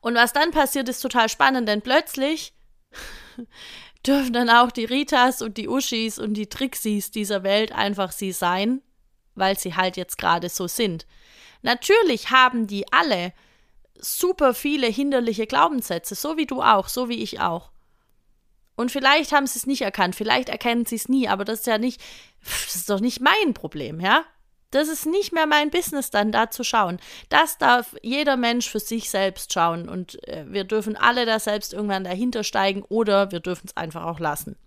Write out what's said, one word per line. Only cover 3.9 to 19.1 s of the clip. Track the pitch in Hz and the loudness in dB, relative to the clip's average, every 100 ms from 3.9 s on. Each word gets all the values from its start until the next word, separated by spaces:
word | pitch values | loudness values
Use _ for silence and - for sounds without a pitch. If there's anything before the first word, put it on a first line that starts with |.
| _ - | _ 2
dürfen | 277 254 | 2 2
dann | 240 240 | 0 6
auch | 233 247 | 6 6
die | 240 | 2
Ritas | 226 254 285 285 254 254 | -2 0 2 4 4 2
und | 226 208 | -6 -6
die | 208 | -2
Uschis | 254 - 226 220 - | -2 -2 -2 -2 -4
und | 208 | -4
die | 214 208 | -4 -6
Trixis | - 262 - 220 208 - | -4 -6 -4 -2 -2 -4
dieser | 220 202 202 | -6 -4 -2
Welt | 190 202 220 | 2 2 0
einfach | - 202 202 190 | -2 -2 0 -4
sie | - 196 | -4 -6
sein, | 180 175 185 208 262 _ _ _ _ _ | -2 0 0 0 -2 _ _ _ _ _
weil | - 190 196 | -2 0 0
sie | 185 | -4
halt | 170 185 180 | -2 -2 -2
jetzt | 180 - | -10 -4
gerade | 180 170 175 | 0 0 -2
so | - 180 | -6 -6
sind. | - 220 165 - _ _ - - _ | -2 -2 -2 -12 _ _ -20 -20 _
Natürlich | - 247 - 440 381 233 - | -2 -2 4 4 6 2 2
haben | 262 254 247 214 | 6 6 4 -4
die | 202 202 | -4 0
alle | - 330 190 175 - _ _ _ _ _ _ | 2 2 0 -2 -10 _ _ _ _ _ _
super | - - 359 370 269 | -10 -2 -2 4 2
viele | 240 285 294 240 | 2 -2 0 0
hinderliche | 214 285 269 233 202 220 | 0 0 0 0 -2 -2
Glaubenssätze, | 262 320 277 - 170 - | 2 2 2 -4 -6 -6
so | 196 294 320 | -8 -6 -4
wie | 294 | -4
du | 262 | 0
auch, | 254 208 190 | 2 2 0
so | - 247 | -4 -4
wie | 233 | -4
ich | 220 - | -6 -4
auch. | 180 170 - - _ _ _ _ _ _ _ _ _ - | -4 -4 -10 -20 _ _ _ _ _ _ _ _ _ -6
Und | 240 | -4
vielleicht | 277 269 | 2 4